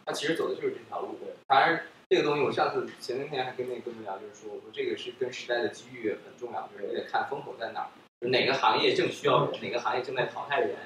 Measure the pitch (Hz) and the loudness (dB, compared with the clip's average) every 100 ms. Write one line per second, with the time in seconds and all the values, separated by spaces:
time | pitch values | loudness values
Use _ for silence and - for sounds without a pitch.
0 | - - 147 160 - - 135 - - - | -6 -4 0 0 0 0 -2 -4 -6 -8
1 | - - - - - - - 165 - - | -6 -8 -10 -8 4 6 6 4 -2 -10
2 | - 180 147 147 127 - 147 135 117 - | 2 4 6 4 2 2 2 0 -4 -6
3 | - 123 147 139 123 - 123 117 120 113 | -6 -4 -2 -2 -4 -4 -4 -6 -8 -10
4 | 107 98 107 104 107 104 110 107 131 - | -8 -10 -10 -14 -12 -12 -10 -6 -4 -4
5 | - - 123 123 - 120 110 - - 127 | -6 -4 -4 -4 -2 0 0 -4 -14 -6
6 | 110 92 - - 120 101 - 101 98 - | -4 -4 -8 -12 -8 -6 -8 -8 -6 -4
7 | - - - 143 - - 113 - - - | -2 -2 -2 -4 -8 -8 -6 -6 -8 -10
8 | - - 123 123 127 135 135 - - - | -20 -6 0 2 4 4 4 4 4 4
9 | - - 143 123 - - 104 - 131 131 | 2 2 4 6 4 0 -4 -2 0 -2
10 | 139 131 120 - - 139 110 - | -2 0 0 -2 -2 2 2 -2